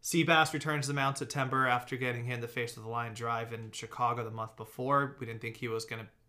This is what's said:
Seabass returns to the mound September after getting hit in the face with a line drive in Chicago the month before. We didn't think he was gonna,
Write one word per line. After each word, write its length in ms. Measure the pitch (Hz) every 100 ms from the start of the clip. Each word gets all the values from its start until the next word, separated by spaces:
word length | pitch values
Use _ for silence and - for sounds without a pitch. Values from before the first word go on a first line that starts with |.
Seabass 500 | - 170 160 160 156
returns 320 | 147 151 147 135
to 20 |
the 40 | 143
mound 220 | 135 135
September 500 | 135 143 131 131 127
after 280 | 123 - 127
getting 280 | 127 120 120
hit 100 | 120
in 60 |
the 60 | 117
face 280 | 127 117 -
with 80 | 110
a 40 |
line 240 | 117 117
drive 400 | 110 117 117 117
in 180 | 113 110
Chicago 520 | - 117 - 120 120
the 80 | 110
month 240 | 110 110 -
before. 580 | 110 - 127 139 139 -
We 60 | 117
didn't 160 | 113
think 160 | 117 113
he 100 | 120
was 180 | 113 -
gonna, 220 | 113 104 _